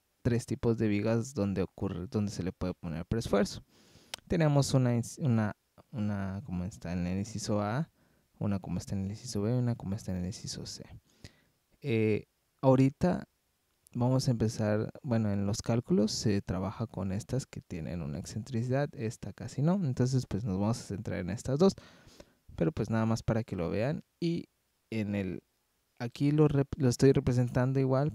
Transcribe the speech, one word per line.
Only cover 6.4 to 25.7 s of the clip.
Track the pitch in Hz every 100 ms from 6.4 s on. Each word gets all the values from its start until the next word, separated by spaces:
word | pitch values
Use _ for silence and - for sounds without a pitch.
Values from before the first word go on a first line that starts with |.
como | - 90
está | 90 - 85
en | 90 87
el | 95
inciso | 98 104 - 104
A, | 104 127 165 _ _ _ _ -
una | 104 98
como | 82 87
está | -
en | 101
el | 95
inciso | 107 - 101
B | 104
y | 123
una | 120
como | 117 95
está | 101 -
en | 92
el | 90
inciso | - - - -
C. | - - - _ _ - _ _ _ _ _
Eh, | 143 110 110 104 - _ _ _
ahorita | 135 131 135 - 180 180 - _ _ _ _ _ _
vamos | 120 123 131 131
a |
empezar, | 113 113 - 107 107 110 -
bueno, | 135 113 107
en | 101 101
los | 107
cálculos | - 117 - 190 214
se | - 117 101
trabaja | - 92 95 - 110
con | - 98
estas | 98 - 131 -
que | -
tienen | - - - 87
una | 73 71
excentricidad, | - 107 113 117 123 131 147
esta | - 110 - 104
casi | - - -
no. | 151
Entonces, | 202 143 123 123 131 120
pues, | 98
nos | 113 92
vamos | 104 113
a |
centrar | - 101 104 92
en | 90
estas | 101 - 143
dos, | 190 - - - - - - _ - -
pero, | 165
pues, | - 107
nada | 113 113
más | 113
para | - 110
que | - 95
lo | 82
vean. | 95 127 175 - -
Y | 170 170 - _ _ _ -
en | 113 101
el... | 101 92 82 - _ _